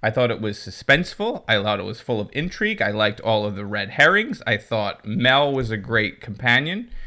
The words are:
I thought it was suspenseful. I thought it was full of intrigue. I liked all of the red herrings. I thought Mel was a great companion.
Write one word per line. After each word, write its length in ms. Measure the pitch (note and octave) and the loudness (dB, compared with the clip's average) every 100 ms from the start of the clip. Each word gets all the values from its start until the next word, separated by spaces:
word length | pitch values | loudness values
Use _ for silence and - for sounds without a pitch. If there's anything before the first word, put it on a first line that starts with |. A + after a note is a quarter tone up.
I 80 | A2 | 0
thought 180 | A2 B2 | 2 0
it 100 | G#2+ | 0
was 160 | G#2+ G2+ | -4 -6
suspenseful. 840 | - - - C#3+ F3 - G#3 - - | -12 -14 4 4 4 -4 -4 -4 0
I 140 | A2 | 0
thought 180 | G2+ G#2 | 2 -2
it 40 | F#2+ | -2
was 140 | A2 | -10
full 220 | - A#2 | -4 -4
of 80 | G#2 | -2
intrigue. 480 | - E3+ - G#3+ G#3+ | -4 -6 -2 -2 0
I 100 | G#2 | -2
liked 280 | G#2 G#2+ G#2 | 2 0 0
all 240 | A2+ A2 G#2 | 0 0 0
of 100 | G2 | -4
the 100 | G#2 | -6
red 260 | G#2 - | -6 -6
herrings. 500 | - D3 G3 A#3 - - | 4 4 4 0 -4 -2
I 120 | G#2+ | -2
thought 480 | - A2 G2+ - A2 | 0 -2 -2 -4 -4
Mel 460 | G#2 B2 C3+ C#3+ | 0 4 4 4
was 200 | C#3 A#2+ | 0 -2
a 60 | A2 | -4
great 440 | G#2 A2+ G#2+ - | 0 0 0 -4
companion. 680 | - G2+ B2 B2 D3 F#3 B2 - | -12 -4 2 2 2 -6 -8 -10